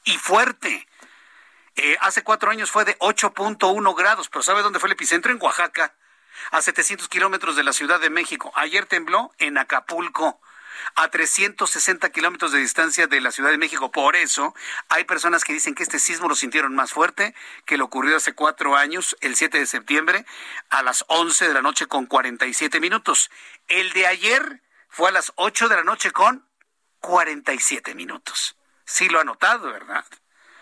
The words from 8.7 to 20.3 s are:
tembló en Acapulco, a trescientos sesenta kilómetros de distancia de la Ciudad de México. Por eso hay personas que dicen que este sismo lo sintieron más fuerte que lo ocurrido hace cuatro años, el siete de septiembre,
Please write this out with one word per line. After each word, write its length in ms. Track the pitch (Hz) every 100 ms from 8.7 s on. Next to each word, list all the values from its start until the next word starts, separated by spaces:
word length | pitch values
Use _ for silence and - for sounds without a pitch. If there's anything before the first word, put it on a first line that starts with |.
| 185 190
tembló 460 | 180 165 185 247 -
en 200 | 151 143
Acapulco, 840 | 131 139 - 170 175 - 156 - _ - - - - -
a 120 | 160
trescientos 640 | 165 160 - 196 202 185
sesenta 400 | 165 151 180 185
kilómetros 400 | - 165 175 165
de 80 | 139
distancia 480 | 131 - 160 151 165
de 140 | 139
la 100 | 127
Ciudad 200 | 117 139
de 80 | 151
México. 340 | 156 - 131
Por 240 | - 139 170
eso 360 | 156 - 147 - - - -
hay 160 | 160
personas 400 | 175 170 165 170
que 80 | -
dicen 220 | 185 165
que 100 | 143
este 160 | 175 147
sismo 280 | - 165 170
lo 60 |
sintieron 400 | 143 135 156 143
más 180 | 135 127
fuerte 420 | - 170 - 208 - - -
que 120 | - 147
lo 80 |
ocurrido 320 | 139 135 135 156
hace 180 | 147
cuatro 420 | - 151 151 143 139
años, 400 | 143 170 175 -
el 160 | 143 127
siete 220 | 165 151
de 80 | 135
septiembre, 580 | 123 107 147 160 185 240